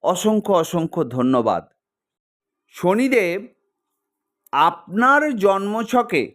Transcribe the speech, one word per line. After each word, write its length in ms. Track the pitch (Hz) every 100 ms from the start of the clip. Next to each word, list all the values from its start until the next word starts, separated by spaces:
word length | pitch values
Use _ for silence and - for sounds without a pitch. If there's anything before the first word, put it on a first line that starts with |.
অসংখ্য 480 | - 160 214 214 202
অসংখ্য 480 | 185 160 170 165 - 139
ধন্যবাদ। 540 | 127 127 127 110 90 - _ _ _ _ _ _ _ _ _ _
শনিদেব 640 | - 175 202 262 254 180 180 233 _ _ _ _ _ _ _ _ _ _
আপনার 720 | 135 160 175 - 190 247 285 302 240
জন্মছকে 840 | 196 196 196 214 220 247 233 165 110